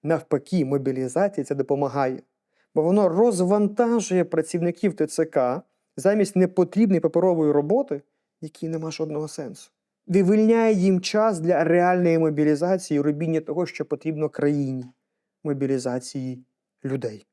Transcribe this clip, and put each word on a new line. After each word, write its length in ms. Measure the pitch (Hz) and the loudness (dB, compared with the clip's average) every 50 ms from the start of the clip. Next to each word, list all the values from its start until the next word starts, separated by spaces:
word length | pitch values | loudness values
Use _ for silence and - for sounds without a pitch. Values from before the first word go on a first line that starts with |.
| - | 0
Навпаки, 600 | 147 165 156 - _ 156 143 - - - 180 143 | -2 -2 -2 0 _ -2 -2 -2 -2 -2 -2 0
мобілізація 800 | 131 143 139 131 135 131 131 131 127 - 160 196 202 196 - 131 | 0 -2 -2 -2 -2 -4 -4 -6 -4 -2 0 -2 0 -2 -6 -6
це 100 | - 147 | -6 -4
допомагає, 680 | 139 135 - 143 139 143 135 123 143 135 131 131 - _ _ _ _ _ _ _ _ _ _ _ | -4 -2 -2 0 -2 -2 -4 -2 -2 -2 -2 -4 -6 _ _ _ _ _ _ _ _ _ _ _
бо 60 | 156 | -2
воно 280 | 151 170 190 208 202 180 | 0 2 2 4 2 2
розвантажує 1120 | 165 185 226 240 208 175 185 180 202 208 208 202 208 - 240 233 233 233 196 - 185 185 170 | 4 4 2 2 2 2 2 2 2 2 2 0 0 0 0 2 0 -2 -2 0 0 0 0
працівників 720 | - - 160 156 - - - - - 170 - - 202 156 | 0 -2 -4 -4 -2 -4 -2 -2 -2 -2 -2 -2 -2 0
Т 140 | - 156 | 0 -4
Ц 180 | 151 - - 160 | -4 0 -4 -4
К 360 | 160 - 143 127 123 127 170 - _ _ _ _ _ _ | 0 0 0 0 0 -2 -4 -8 _ _ _ _ _ _
замість 380 | - - 196 208 214 196 202 - | -2 0 2 2 2 0 0 2
непотрібної 640 | 185 185 180 185 - 175 175 - 202 226 202 190 165 | 2 2 2 2 0 -2 0 2 0 2 2 2 2
паперової 520 | - 156 - 170 170 190 175 165 156 147 | 0 0 0 2 2 2 2 2 2 2
роботи, 440 | 147 147 147 147 202 262 277 - 147 | 2 2 0 2 0 -2 -2 -4 -8
в 60 | 143 _ _ _ _ _ _ _ _ 160 | -10 _ _ _ _ _ _ _ _ -18
якій 240 | 151 _ - - | -18 _ -10 -8
нема 240 | 160 165 160 160 160 | -6 -6 -6 -6 -8
жодного 360 | 156 - 160 156 151 147 156 | -6 -6 -6 -6 -6 -8 -8
сенсу. 440 | 151 - - 147 120 98 - - _ _ _ _ _ _ _ _ | -8 -10 -12 -12 -12 -14 -18 -20 _ _ _ _ _ _ _ _
Вивільняє 680 | - 175 196 190 175 214 214 214 220 226 226 226 226 220 | 0 2 2 4 4 4 4 4 4 4 4 4 2 2
їм 280 | 185 180 196 190 180 | 4 4 2 2 2
час 380 | 185 - - 214 214 226 202 165 | 0 -2 0 2 2 2 0 0
для 240 | 160 170 180 147 165 | 0 0 2 2 2
реальної 560 | 160 165 175 175 180 180 180 175 170 165 165 | 4 4 4 4 4 2 2 4 2 4 4
мобілізації 800 | 160 156 151 143 151 151 151 143 165 180 190 180 180 - 151 | 2 2 2 2 2 2 2 2 2 0 0 -2 -2 -2 -2
і 40 | 143 | 0
робіння 400 | 139 151 147 147 170 160 160 156 | 0 0 -2 -2 -2 -2 -2 -2
того, 240 | 156 - 147 170 180 | -4 -4 -4 -4 -4
що 200 | 160 - - 151 | -6 -6 -10 -6
потрібно 440 | - 151 135 - 160 160 151 156 147 | -6 -6 -6 -4 -6 -4 -4 -4 -6
країні, 560 | _ - 151 147 147 143 143 131 131 127 127 127 _ _ _ _ _ _ _ _ _ _ _ | _ -2 0 0 0 0 -2 -4 -6 -8 -10 -14 _ _ _ _ _ _ _ _ _ _ _
мобілізації 1000 | 156 143 135 139 135 135 131 123 131 123 127 127 - - 139 127 127 127 127 - _ _ _ _ _ _ _ - | -6 -4 -2 -2 -2 -2 -2 -2 -4 -6 -6 -8 -8 -10 -8 -8 -8 -10 -12 -16 _ _ _ _ _ _ _ -8
людей. 400 | 135 135 131 120 117 107 101 _ _ | -6 -6 -4 -6 -8 -10 -10 _ _